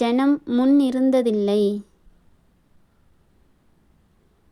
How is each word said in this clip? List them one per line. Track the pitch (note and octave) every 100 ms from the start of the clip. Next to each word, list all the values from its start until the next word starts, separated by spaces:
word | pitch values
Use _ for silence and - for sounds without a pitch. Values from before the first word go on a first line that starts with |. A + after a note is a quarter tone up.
ஜனம் | A#3 B3 C#4 D4 - A#3+
முன் | C4 C#4+ C4
இருந்ததில்லை? | B3+ C4 C4 A#3 G#3+ G3+ G#3 G3+ G#3 - _ _ - _ _ _ _ _ _ _ _ _ _ _ _ _ _ _ _ _ _ _ _ _ _ _